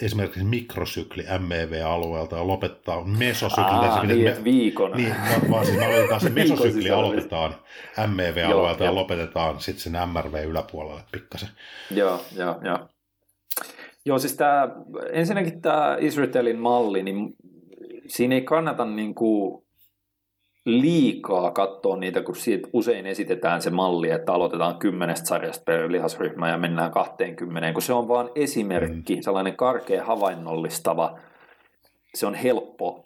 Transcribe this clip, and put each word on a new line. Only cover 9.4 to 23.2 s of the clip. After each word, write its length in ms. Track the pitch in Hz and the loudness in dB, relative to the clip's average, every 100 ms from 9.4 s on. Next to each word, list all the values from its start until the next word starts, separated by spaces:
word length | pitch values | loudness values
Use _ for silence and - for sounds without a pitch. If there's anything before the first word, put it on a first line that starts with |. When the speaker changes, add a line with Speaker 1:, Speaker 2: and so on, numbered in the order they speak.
| 82 73 | -2 -2
Speaker 1:
sit 180 | - - | -8 -8
sen 140 | 85 | -6
M 260 | 85 87 85 76 | -4 -2 -2 -4
R 40 | |
V 120 | 78 78 | -4 -4
yläpuolelle 560 | 80 78 80 76 71 - | -4 -6 -8 -12 -12 -12
pikkasen. 360 | - - - 104 - - - - | -14 -12 -14 -14 -16 -20 -18 -4
Speaker 2:
Joo, 300 | 101 98 87 - 92 | 0 2 0 -6 -6
joo, 200 | 87 85 | -4 -4
joo. 140 | 92 90 - _ _ _ _ _ - - - - - _ 143 | -4 -4 -6 _ _ _ _ _ -12 -12 -12 -16 -20 _ -2
Joo, 120 | 131 | 0
siis 180 | 139 - | 0 2
tää, 320 | 147 143 127 - - 135 - | 4 4 2 -2 -14 -10 -4
ensinnäkin 500 | 160 170 202 170 165 | 0 0 0 -2 -2
tää 340 | 165 151 143 143 | 0 2 2 2
Israelin 580 | 151 139 131 127 120 117 | 0 2 0 2 2 2
malli, 440 | 117 120 110 98 | 2 4 2 0
niin 320 | 95 98 107 - - - - - - - - | -2 -4 -6 -10 -20 -20 -20 -20 -20 -18 -8
siinä 280 | - 123 | 0 2
ei 80 | 131 | 2
kannata 420 | 127 156 160 123 | 2 2 2 -2
niinku 800 | 113 107 107 - 113 104 95 - _ _ _ _ _ _ _ _ _ _ 120 | -2 -4 -6 0 2 2 0 -6 _ _ _ _ _ _ _ _ _ _ 2
liikaa 840 | 120 147 170 123 - - 92 87 | 4 6 6 4 2 0 0 2
katsoa 460 | - 98 - 98 92 | 2 0 0 -2 0
niitä, 260 | 92 95 | 0 -2
kun 140 | - - | -4 -4
siitä 320 | 120 98 - | -2 -2 0
usein 340 | 123 107 104 95 | 0 2 0 -2
esitetään 560 | 95 | -4